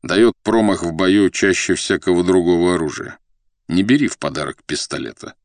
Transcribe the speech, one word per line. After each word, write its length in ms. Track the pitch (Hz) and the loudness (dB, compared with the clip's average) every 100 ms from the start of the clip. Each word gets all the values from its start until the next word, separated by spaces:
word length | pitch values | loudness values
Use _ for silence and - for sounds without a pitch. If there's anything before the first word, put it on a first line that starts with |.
дает 300 | 82 90 117 - | -2 2 2 2
промах 400 | - 110 107 90 | -2 2 2 0
в 80 | 85 | -4
бою 360 | 80 92 101 95 | -2 2 4 2
чаще 440 | - 101 90 - | 2 0 0 -2
всякого 480 | 87 - 92 - 87 | -4 -2 -2 0 0
другого 540 | 90 92 87 85 87 87 | 2 2 4 2 2 0
оружия. 420 | 78 - - - _ _ _ _ - | -4 -8 -14 -16 _ _ _ _ -4
Не 160 | 85 | -2
бери 240 | 101 139 120 | 2 2 0
в 120 | - | -4
подарок 440 | 73 71 69 - | -8 -6 -8 -10
пистолета. 720 | - 73 - 71 62 - - _ | -10 -8 -8 -10 -10 -14 -20 _